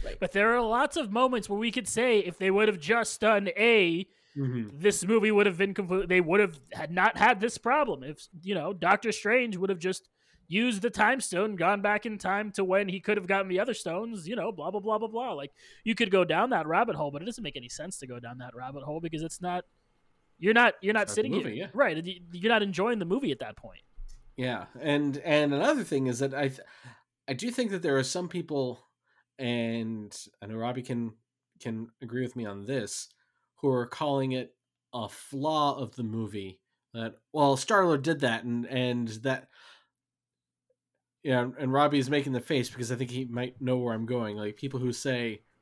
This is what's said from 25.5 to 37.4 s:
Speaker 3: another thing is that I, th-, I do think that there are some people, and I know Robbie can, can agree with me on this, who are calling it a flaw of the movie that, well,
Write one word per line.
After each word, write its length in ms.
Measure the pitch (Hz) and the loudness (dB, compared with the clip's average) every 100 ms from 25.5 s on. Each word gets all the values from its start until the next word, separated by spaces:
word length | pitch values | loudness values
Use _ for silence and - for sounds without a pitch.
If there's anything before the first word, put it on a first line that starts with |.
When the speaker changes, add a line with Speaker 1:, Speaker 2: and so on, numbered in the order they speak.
Speaker 3:
another 300 | 139 226 302 | 2 2 2
thing 240 | 180 143 131 | 0 0 0
is 100 | 120 | 0
that 160 | 139 | -2
I, 140 | 135 139 | 0 -2
th-, 120 | 131 - - 127 - _ _ - | -4 -14 -20 -20 -20 _ _ -8
I 60 | |
do 180 | 127 240 | -6 -4
think 180 | 240 233 | -2 -2
that 120 | 190 | -2
there 140 | 165 139 | 2 2
are 40 | |
some 260 | 131 180 175 | 2 -2 -4
people, 520 | 175 156 147 127 117 _ _ _ _ _ - | -6 -4 -2 -2 -6 _ _ _ _ _ -6
and 720 | 127 120 117 117 113 110 104 - - _ | -2 0 0 -2 -4 -6 -10 -14 -18 _
I 40 | 104 | -12
know 100 | 113 | -6
Robbie 260 | 117 127 | -4 -4
can, 300 | 127 120 117 - _ _ _ _ | -4 -4 -4 -8 _ _ _ _
can 260 | 117 113 117 _ | -8 -8 -10 _
agree 200 | 117 123 | -8 -6
with 120 | 123 | -6
me 120 | 123 107 | -6 -8
on 200 | 101 101 | -8 -6
this, 440 | 135 104 - - _ _ _ _ _ | -6 -4 -8 -12 _ _ _ _ _
who 120 | 143 | 0
are 140 | 127 120 | 0 -2
calling 460 | - 151 139 131 | -4 0 0 0
it 200 | 127 127 _ _ _ _ | -2 -6 _ _ _ _
a 160 | 120 107 | -8 -8
flaw 680 | - - 139 151 156 143 139 | -10 -10 -4 0 2 2 0
of 180 | 123 - | -6 -6
the 60 | |
movie 580 | 113 113 107 107 95 92 _ _ _ | -6 -4 -4 -6 -10 -14 _ _ _
that, 220 | 117 113 - _ | -10 -10 -10 _
well, 240 | 151 | 2